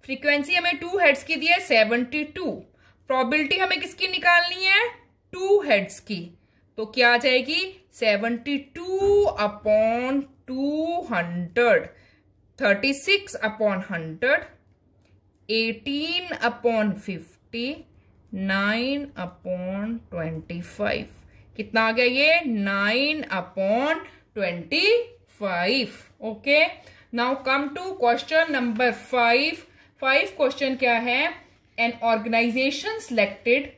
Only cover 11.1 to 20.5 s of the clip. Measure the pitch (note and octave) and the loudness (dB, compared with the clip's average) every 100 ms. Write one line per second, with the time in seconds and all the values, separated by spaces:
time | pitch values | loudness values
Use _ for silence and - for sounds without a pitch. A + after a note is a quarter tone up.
11.1 | G3 E3+ F3 E3+ - A#3+ F3+ - - _ | -4 -2 -6 -4 2 4 4 2 -16 _
12.1 | _ _ _ _ - B3 G3+ C4+ C#4 - | _ _ _ _ -2 2 2 2 -2 2
13.1 | G4+ - - G#3+ G#3+ G#3+ F#3+ F#3+ F3 D#3+ | 0 0 -4 -4 0 0 0 -4 -8 -8
14.1 | D#3+ B3 D#4+ - - _ _ _ _ _ | -2 0 0 -2 -20 _ _ _ _ _
15.1 | _ _ _ - A3 A3+ A3 C#4 C#4+ D#4+ | _ _ _ -4 -2 -2 -4 -6 -6 -4
16.1 | F4 F4+ - A#3 A#3 A#3+ A3+ G#3+ G3 - | -6 -6 -4 -4 0 0 2 0 -2 -8
17.1 | E3+ - _ _ A#3 B3 D#4+ - _ _ | -10 -12 _ _ -8 -8 -8 -16 _ _
18.1 | _ _ F#3+ G3 G3 G3+ A3+ B3+ C#4+ C#4+ | _ _ -6 -2 0 0 0 -2 -4 -6
19.1 | - F3 - F#3 F3+ F3+ G3 G#3+ A#3 - | -10 -12 -10 -8 -6 -6 -6 -6 -8 -10
20.1 | F3 D#3+ D#3+ - | -8 -6 -8 -10